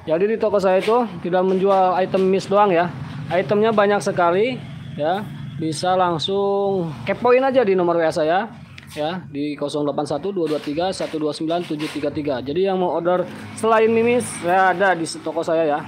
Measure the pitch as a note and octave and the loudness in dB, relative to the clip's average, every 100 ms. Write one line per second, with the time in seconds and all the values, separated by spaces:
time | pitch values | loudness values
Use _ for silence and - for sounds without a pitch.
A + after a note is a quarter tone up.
0 | - D#3+ G3+ A3 A3 G3+ F#3+ F#3+ F#3+ A#3 | 0 0 2 2 2 2 4 2 4 2
1 | A3+ F3 F3 F#3 F#3 F#3 G3 F#3+ F#3 F3+ | 0 -6 -2 0 2 2 4 4 4 2
2 | F#3 F#3+ F#3+ F#3+ E3 G3 G#3 E3 F3+ - | 0 2 2 2 2 4 4 4 0 -4
3 | - - - E3+ F#3+ G#3 A3 G#3+ G3+ G3+ | -10 -10 -2 -2 0 2 2 4 4 2
4 | G3+ F#3+ F3 F3+ A#3 B3+ - - - - | 0 0 2 2 0 -2 -12 -14 -14 -4
5 | D3+ F#3+ G#3+ - - - D#3+ D3+ F3+ F#3 | -2 -2 -6 -12 -12 -8 -6 -4 0 2
6 | F3+ E3 F#3 G3 G3 G3 G3 G3 E3 C3 | 2 0 -2 0 0 0 0 -2 -4 -6
7 | C3 G3 A#3+ B3 C4+ C4 G#3+ F#3 F3 E3+ | -6 -2 4 4 4 2 4 2 2 2
8 | D#3+ E3 D#3 F3+ A3 - - - - D3+ | 2 2 2 0 -2 -10 -18 -20 -14 -6
9 | D3+ F#3 C#3 C#3+ D3 C#3+ C#3+ D3 D3 C#3+ | -6 -6 -10 -8 -6 -4 -4 -2 -2 -2
10 | D3 D3 F#3 G3 D#3+ D3 D3+ D3 F3+ F#3 | -4 -4 -4 -4 -2 -2 -4 -2 -2 -4
11 | D3+ D#3 D3+ D3 D#3 E3+ E3+ D3+ D3+ D3 | -6 -2 -4 -4 -2 -4 -4 -6 -6 -4
12 | D3 C#3+ D3 B2+ C#3 D3+ G3 F#3 F3 D3+ | -4 -4 -4 -4 -2 -2 0 2 0 0
13 | E3+ F3+ F3 - - - A3 A3 A3 A3+ | 0 0 -2 -8 -14 -4 2 4 4 4
14 | A#3 B3 - - E3+ F#3 F#3+ F3 G3 E3+ | 2 2 -2 -6 0 4 4 4 2 2
15 | D#3+ D#3+ D#3+ D#3+ E3 E3 D#3+ C#3+ | -2 -6 -6 -4 0 2 2 0